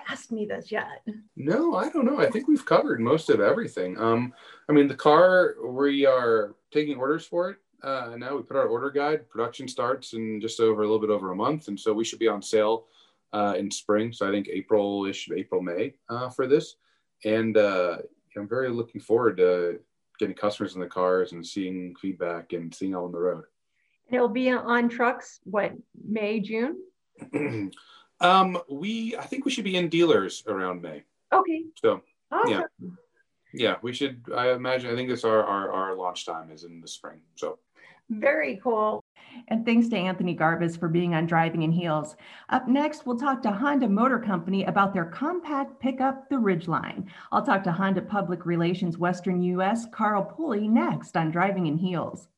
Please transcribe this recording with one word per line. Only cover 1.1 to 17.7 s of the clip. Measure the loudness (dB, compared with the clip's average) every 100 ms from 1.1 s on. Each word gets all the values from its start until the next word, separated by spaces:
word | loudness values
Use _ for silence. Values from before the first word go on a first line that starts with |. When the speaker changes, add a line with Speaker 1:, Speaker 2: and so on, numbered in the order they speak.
| -12 -14 -8
Speaker 2:
No, | 0 2 2 0
I | 0
don't | 2 2
know. | 4
I | 2
think | 2 2
we've | 2 4
covered | 2 4 0
most | 2 2 4
of | 4
everything. | 4 2 -2 -4 -4 0
Um, | 2 2 0 -8 -20 -10 4
I |
mean, | 6 6
the | 4
car, | 6 8 8 8 4 0 -6
we | 0 2 4 4
are | 6 4 2 2 -6 _
taking | 0 0 -2
orders | -2 -2 -2
for | -2 -2
it. | -6 _ _
Uh, | -6 -6 -6 -10
now | -6 -6
we |
put | -4 0
our | 2
order | 0 -2
guide. | 0 0 -2 -4
Production | -4 -4 -4 -10
starts | -4 -2 -2 -6
in | -8 -6 -4
just | -6 2
over, | 2 4
a | 2
little | 2
bit | 2
over | 0 -2
a | -2
month. | -2 -2 -6
And | -6
so | -2
we | 0 -2
should | 0
be | 0
on | 0
sale, | 0 2 2 0 -6 _ _ _ _
uh, | -2 0 0
in | -4
spring. | -4 0 0 0
So | -2 -2
I |
think | -2 -2
April-ish, | -6 0 2 2 0 -2 -4 -6 -6
April, | -2 -4
May, | -2 -4 -4 -8 -10
uh, | -8 -6
for | -2 2
this. | 2 2 -12 _ _ _ _ -2
And, | 0 2 4
uh, | 4